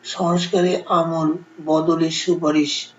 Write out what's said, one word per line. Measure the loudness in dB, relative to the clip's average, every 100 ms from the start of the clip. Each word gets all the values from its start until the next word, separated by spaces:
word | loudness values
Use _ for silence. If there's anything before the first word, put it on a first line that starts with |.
সংস্কারে | -12 -4 0 0 0 0 2 0 0
আমল | 0 2 0 -2 -2 -8 -14 0
বদলের | 2 2 2 0
সুপারিশ। | -2 -2 0 2 2 0 -2 -8